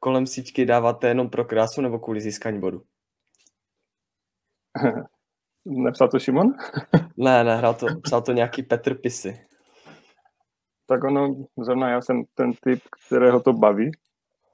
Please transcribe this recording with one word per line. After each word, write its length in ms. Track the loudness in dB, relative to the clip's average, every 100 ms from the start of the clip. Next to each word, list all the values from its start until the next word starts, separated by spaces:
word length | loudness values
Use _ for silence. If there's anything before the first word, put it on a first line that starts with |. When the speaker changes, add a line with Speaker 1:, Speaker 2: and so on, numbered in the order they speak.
Speaker 1:
kolem 260 | -2 0 -2
síťky 400 | -8 -6 0 2
dáváte 420 | 2 2 0 0
jenom 220 | 0 -2
pro 140 | -4
krásu 360 | -2 0 0 -2
nebo 180 | -4 -4
kvůli 220 | -6 -6
získání 400 | -6 -8 -8 -6
bodu? 220 | -6 -8 -14 _ _ _ _ _ _ _ _ _ _ _ _ _ _ _ _ _ _
Speaker 2:
<laughs> 360 | -2 -2 -2 -10 _ _ _ _ _
Nepsal 440 | -8 -2 -2 2 2
to 100 | 2
Šimon? 360 | 0 2 2 0 -6 -10
<laughs> 340 | 0 0 0 -2
Speaker 1:
Ne, 280 | 4 4
ne, 120 | 4 2
hrál 180 | 2
to, 120 | 0 -2 -4
psal 200 | -2 -2
to 100 | 0
nějaký 300 | 0 0 -2
Petr 320 | -4 -2 -2
Pisy. 460 | -4 -6 -6 -10 -12 _ _ _ _ -20 -20 _ _ _ _ _ _ _ _ -2
Speaker 2:
Tak 180 | -2
ono, 300 | 0 0 0 -4 -10 -8
zrovna 260 | -4 -2 0
já 100 | -2
jsem 220 | -2 -4 -4
ten 180 | -4 -2
typ, 280 | -2 -2 -2 -4 -20 -2
kterého 340 | 2 4 4
to 120 | 2
baví, 380 | 4 4 4 -2 -6 _ _ _ _ _